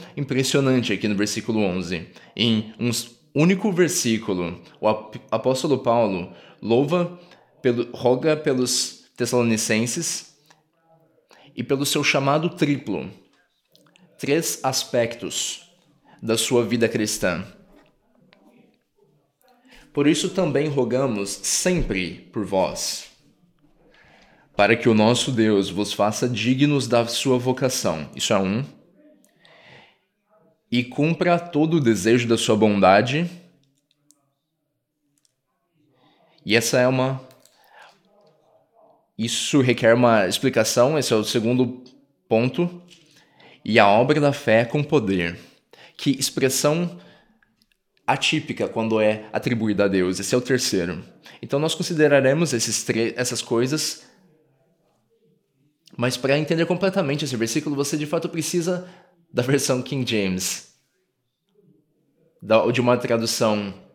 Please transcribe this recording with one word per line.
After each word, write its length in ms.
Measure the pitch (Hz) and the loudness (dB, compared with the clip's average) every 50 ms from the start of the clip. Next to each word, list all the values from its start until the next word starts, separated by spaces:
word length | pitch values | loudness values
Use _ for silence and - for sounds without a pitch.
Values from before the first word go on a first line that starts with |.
| - - - | -10 -14 -10
impressionante 720 | - 143 - 131 127 131 131 - 143 135 131 131 127 117 117 | -8 -6 -4 -2 -2 0 2 2 2 2 4 2 2 2 0
aqui 160 | 101 92 - | -2 -2 0
no 100 | 107 104 | -2 0
versículo 440 | 95 104 104 - 113 - - 113 110 | 0 -2 -2 -2 -6 -4 -2 -2 0
onze. 480 | 104 95 90 92 87 85 92 80 87 - - - - - - | 0 0 -2 -4 -6 -6 -6 -8 -8 -12 -20 -20 -20 -10 -2
Em 380 | - 110 117 113 107 104 - - - | 0 0 2 2 0 -2 -6 -8 -6
um 80 | 120 120 | -4 -4
s-, 220 | 113 - - - - _ _ _ - | -4 -4 -8 -12 -18 _ _ _ 0
único 360 | 139 156 180 196 185 - 214 | 2 2 2 2 2 0 -2
versículo, 880 | 185 170 180 151 - - - 120 110 107 110 - 95 90 87 82 87 87 - - - - | 2 2 2 2 2 -2 0 0 0 -2 -2 -4 -4 -2 -4 -6 -8 -12 -18 -20 -10 -2
o 80 | - 107 | 0 0
ap-, 320 | 107 - - - - - - - | 0 0 -4 -14 -18 -16 -8 -6
apóstolo 500 | 110 113 - 127 131 127 - 156 135 120 | -4 -2 0 0 -2 0 0 0 0 0
Paulo 520 | - 123 113 120 117 101 95 87 87 - - - - - - - | 2 2 2 2 2 0 0 -4 -6 -8 -12 -20 -20 -20 -20 -8
louva 580 | - 104 113 127 143 143 175 180 175 160 175 - - - - _ _ _ _ _ | -2 2 2 2 2 2 0 0 -2 -2 -6 -14 -20 -20 -20 _ _ _ _ _
pelo, 300 | - 127 120 117 120 - | 0 0 0 0 -2 -6
roga 420 | - - 127 123 127 135 143 160 151 151 | -6 -2 2 2 2 2 2 0 0 0
pelos 640 | - 151 135 127 127 123 - - - - - - _ _ _ | 0 -2 0 0 0 -2 -2 -4 -4 -6 -10 -18 _ _ _
tessalonicenses 1160 | - 123 120 127 123 117 117 110 107 - - 110 110 117 120 - 170 156 - - - - - _ _ _ _ _ _ _ _ _ _ _ _ _ _ _ _ _ _ _ _ _ _ - - - | -6 -4 0 2 2 2 2 0 0 0 0 0 0 0 -2 -4 -6 -6 -6 -8 -8 -12 -16 _ _ _ _ _ _ _ _ _ _ _ _ _ _ _ _ _ _ _ _ _ _ -20 -18 -12
e 100 | - 120 | -10 -4
pelo 200 | - 143 135 143 | -4 -2 -2 -2
seu 180 | 143 - 151 | -2 -2 -2
chamado 460 | 139 - - 143 135 139 143 156 160 175 | 0 0 0 0 0 2 0 0 0 -2
triplo. 600 | - - 165 147 143 127 - - 95 78 65 92 - - _ _ _ _ _ _ _ _ _ _ _ _ _ _ _ _ _ _ _ | -2 -2 0 0 0 -2 -4 -6 -6 -6 -8 -10 -14 -18 _ _ _ _ _ _ _ _ _ _ _ _ _ _ _ _ _ _ _
Três 440 | - - 135 143 165 160 - - - | -10 -4 -2 -2 0 -2 -4 -6 -4
aspectos 1080 | - 131 127 - - - - 123 117 113 - - - 82 - - - - - - - _ _ _ _ _ _ _ _ _ - - | -6 -4 -4 -4 -6 -2 -2 -2 -2 -2 -4 -8 -10 -8 -6 -6 -6 -6 -8 -12 -16 _ _ _ _ _ _ _ _ _ -20 -10
da 160 | - 113 113 113 | -4 -2 0 0
sua 260 | - - 131 120 117 | 0 2 2 2 2
vida 240 | 101 117 113 113 110 | 2 0 0 0 0
cristã. 560 | - 113 107 107 - - 104 92 85 82 98 - - _ _ _ _ _ _ _ _ _ _ _ _ _ _ _ _ _ _ _ _ _ _ _ _ _ _ _ _ _ _ _ _ _ _ _ _ _ _ _ _ _ _ _ - - - _ | 0 -2 -2 -2 -4 -4 -2 -4 -4 -4 -8 -12 -16 _ _ _ _ _ _ _ _ _ _ _ _ _ _ _ _ _ _ _ _ _ _ _ _ _ _ _ _ _ _ _ _ _ _ _ _ _ _ _ _ _ _ _ -20 -20 -18 _
"Por 140 | - 147 147 | -2 2 2
isso 240 | 147 170 - - 185 | 2 2 2 0 -4
também 380 | - 196 180 156 131 139 151 156 | -2 -2 -2 0 0 0 0 0
rogamos 600 | 139 139 123 113 120 131 139 131 110 101 101 - | 0 -2 -2 0 0 0 0 0 -2 -4 -4 -6
sempre 1000 | - - - - - - - 180 185 165 127 - 104 92 90 80 - - - - | -8 -8 -6 -4 -2 0 0 0 0 0 0 -2 -2 -4 -4 -6 -8 -12 -16 -10
por 120 | - 117 101 | -8 -6 -4
vós, 640 | 87 98 95 90 73 - - - - - - - - _ _ _ _ _ _ _ _ _ _ _ _ _ _ _ _ _ _ _ _ _ _ _ _ _ _ _ _ - | 0 0 0 0 0 -2 -6 -8 -8 -8 -10 -12 -18 _ _ _ _ _ _ _ _ _ _ _ _ _ _ _ _ _ _ _ _ _ _ _ _ _ _ _ _ 0
para 200 | - 101 101 117 | 2 2 2 2
que 120 | - - 123 | 2 4 4
o 60 | 110 | 4
nosso 380 | 107 107 113 123 123 - 147 | 4 4 4 2 0 -2 -2
Deus 360 | 127 110 110 110 107 98 95 92 | 0 0 2 2 4 2 0 0
vos 240 | 90 95 104 - | -2 -4 -4 -4
faça 360 | - - 101 107 107 - 127 123 | -2 0 0 0 0 -2 -4 -4
dignos 580 | 123 98 104 123 131 131 143 147 147 139 123 | -4 -2 0 0 2 2 2 2 2 0 0
da 200 | 117 120 117 117 | 0 0 0 0
sua 300 | 117 - - - 139 127 | 0 -4 -4 0 0 0
vocação." 720 | 123 120 127 123 - 139 123 - - - 98 82 78 73 69 - | 0 0 -2 -2 0 -2 -2 -2 -2 -2 -2 -4 -4 -8 -12 -10
Isso 180 | 67 - - | -6 -2 0
é 60 | 113 98 | 0 2
um. 260 | 98 95 101 117 143 - - _ _ _ _ _ _ - _ _ _ _ _ _ _ _ - - - - - - - _ _ _ _ _ _ _ _ _ _ _ _ _ _ _ _ - | 2 0 -2 -2 -4 -8 -12 _ _ _ _ _ _ -20 _ _ _ _ _ _ _ _ -20 -20 -20 -20 -20 -20 -20 _ _ _ _ _ _ _ _ _ _ _ _ _ _ _ _ -4
"E 140 | 120 123 123 | -2 -2 -2
cumpra 540 | 123 - - 147 160 165 - 185 175 170 170 | -2 -2 -2 0 0 0 0 2 2 0 0
todo 400 | 170 - - 147 156 156 170 165 | -2 -2 0 0 2 2 2 2
o 20 | |
desejo 480 | 139 113 110 95 90 110 117 120 120 113 | 4 2 2 2 4 2 2 2 4 2
da 100 | 113 110 | 0 0
sua 180 | - - 110 | 2 2 2
bondade." 720 | 101 110 107 101 101 95 92 95 104 117 123 135 156 175 175 - - - _ _ _ _ _ _ _ _ _ _ _ _ _ _ _ _ _ _ _ _ _ _ _ _ _ _ _ _ _ _ _ _ 143 143 _ _ _ _ _ _ _ _ _ _ _ _ _ _ _ _ _ _ _ _ _ _ _ _ _ - | 4 4 2 4 4 6 6 6 6 4 2 -2 -2 -4 -4 -6 -14 -20 _ _ _ _ _ _ _ _ _ _ _ _ _ _ _ _ _ _ _ _ _ _ _ _ _ _ _ _ _ _ _ _ _ _ _ _ _ _ _ _ _ _ _ _ _ _ _ _ _ _ _ _ _ _ _ _ _ _ _ -4
E 80 | - 104 | 0 0
essa 240 | 117 113 - - 127 | 2 2 2 2 4
é 80 | 123 | 4
uma, 420 | 127 131 127 127 131 135 131 - - - _ _ _ _ _ _ _ _ - - - _ _ _ _ _ 202 _ _ _ _ _ _ _ _ _ _ _ _ _ _ _ _ _ _ _ - | 4 2 2 0 -2 -2 -6 -10 -16 -20 _ _ _ _ _ _ _ _ -20 -20 -20 _ _ _ _ _ _ _ _ _ _ _ _ _ _ _ _ _ _ _ _ _ _ _ _ _ -6
isso 420 | 113 117 - - - - 160 143 | -6 -4 -4 -4 -4 0 2 2
requer 340 | 123 127 117 - 123 113 117 | 4 4 2 4 4 4 6
uma 320 | 123 123 120 113 107 95 | 6 6 4 4 4 2
explicação, 720 | 90 101 - - 131 - 117 110 - - 123 120 139 160 147 | 0 -2 0 0 0 2 2 0 2 4 4 4 4 2 0
esse 140 | 135 - | 0 2
é 40 | 117 | 0
o 80 | 110 107 | 0 0
segundo 580 | 107 - 117 107 117 123 127 127 123 127 - - - - _ _ _ _ _ _ - | 0 -2 0 0 2 2 2 0 0 -2 -10 -16 -20 -20 _ _ _ _ _ _ 0
ponto. 540 | 117 110 120 131 - 175 175 170 - - - - - _ _ _ _ _ _ _ _ _ - - - _ - | 2 2 2 0 0 -2 -2 -2 -4 -10 -20 -20 -20 _ _ _ _ _ _ _ _ _ -20 -20 -20 _ -4
"E 140 | - 107 113 | 2 6 6
a 100 | 104 101 | 6 8
obra 320 | 101 110 131 139 151 156 | 6 6 4 4 2 2
da 120 | 147 143 | 2 2
fé 320 | 135 - - - 110 113 120 | 0 0 0 2 4 4 4
com 200 | 127 - 147 147 | 2 -2 -4 -2
poder." 540 | 147 165 143 107 95 98 90 85 85 87 - - - _ _ _ _ - - - - - - | 2 0 0 2 2 0 0 0 -2 -4 -8 -16 -20 _ _ _ _ -20 -20 -20 -20 -12 -6
Que 140 | - 143 | -2 -2
expressão 840 | 131 - - - - - 131 131 - - - 147 156 170 175 175 - - - - - _ _ _ _ _ _ _ _ _ _ _ _ _ _ _ _ _ - | -2 -2 -2 -4 -2 0 0 0 0 0 0 0 0 0 -2 -4 -6 -12 -20 -20 -20 _ _ _ _ _ _ _ _ _ _ _ _ _ _ _ _ _ -4
atípica 600 | - 135 - - - 160 151 151 - - - 107 | -2 -2 0 0 -2 -2 -2 -4 -6 -6 -6 -4
quando 320 | 95 - 120 110 113 110 110 | -4 -4 -4 -2 0 2 2
é 300 | 107 107 107 107 - - - | 2 2 0 -2 -6 -6 -6
atribuída 500 | 107 - - 123 110 110 107 101 95 101 | -4 -2 -2 -2 -2 -2 -2 0 2 2
a 40 | 101 | 2
Deus. 300 | 95 95 90 92 92 98 | 2 2 0 0 -2 -4
Esse 160 | 98 - 127 | -4 -2 -2
é 40 | 123 | -2
o 20 | |
terceiro. 640 | 123 - 135 120 - - 110 92 85 87 80 85 - - - _ - - - - | 0 0 -2 -2 0 -2 -2 -2 -2 -2 -6 -8 -12 -16 -20 _ -20 -20 -20 -16
Então 180 | - 117 139 143 | -8 -4 -4 -2
nós 140 | 156 160 - | -2 -2 -4
consideraremos 800 | - 180 - 175 151 151 147 143 139 127 131 139 160 170 135 131 | -4 -6 -4 0 2 4 6 6 6 4 4 2 2 0 0 0
esses 280 | 113 - 117 107 - | -2 -2 -2 -4 -4
tre-, 300 | - - - 110 113 113 - | -2 -2 0 0 0 -2 -2
essas 280 | - 123 - 127 113 | -4 -4 -4 -4 -6
coisas, 640 | - - 120 117 123 131 151 151 - - - - - - _ _ _ _ _ _ _ _ _ _ _ _ _ _ _ _ _ _ _ _ _ _ _ _ _ _ _ _ _ _ _ _ _ _ _ - - | -4 -2 0 0 0 0 -2 -2 -4 -4 -8 -10 -16 -20 _ _ _ _ _ _ _ _ _ _ _ _ _ _ _ _ _ _ _ _ _ _ _ _ _ _ _ _ _ _ _ _ _ _ _ -16 -8
mas 220 | - 120 127 127 | -4 -4 -2 -2
para 220 | - - 135 139 147 | -2 0 0 0 0
entender 260 | 156 - 170 160 170 | 0 0 0 0 0
completamente 600 | 165 180 175 202 190 190 196 175 135 143 147 156 | 0 0 -2 -2 -2 0 0 -2 -2 -2 -4 -4
esse 100 | 131 127 | -4 -2
versículo, 400 | 110 113 113 - 160 147 156 143 | -2 -2 -2 -2 -4 -4 -4 -4
você 220 | 139 139 139 156 151 | -2 -2 -2 -2 -4
de 80 | 151 | -4
fato 240 | 147 180 165 165 - | -2 -4 -4 -4 -4
precisa 580 | - 165 151 - - 175 160 175 180 175 180 - - - _ _ _ _ _ _ | -6 -6 -6 -2 -2 -2 -2 -2 -4 -4 -6 -12 -20 -20 _ _ _ _ _ _
da 120 | - 120 | -4 -4
versão 400 | 120 131 139 139 - - 131 123 | 0 2 0 0 2 0 -2 -2
King 280 | 123 - 143 135 127 120 | -2 -4 -4 -4 -4 -2
James, 640 | 117 107 98 95 92 92 90 - - - - _ _ _ _ _ _ _ _ _ _ _ _ _ _ _ _ _ _ _ _ _ _ _ _ _ _ _ _ _ _ _ _ _ _ - | -2 -2 0 0 -2 -2 -4 -6 -8 -8 -12 _ _ _ _ _ _ _ _ _ _ _ _ _ _ _ _ _ _ _ _ _ _ _ _ _ _ _ _ _ _ _ _ _ _ -10
da, 220 | - 101 110 113 | 0 2 4 4
ou 100 | - - | 4 4
de 80 | 127 123 | 2 2
uma 160 | 120 123 123 | 2 2 2
tradução. 800 | 120 - - 117 113 113 113 - - 120 110 107 104 104 98 95 - - _ _ | 2 2 0 0 0 0 -2 -2 0 2 2 2 0 -2 -6 -10 -14 -20 _ _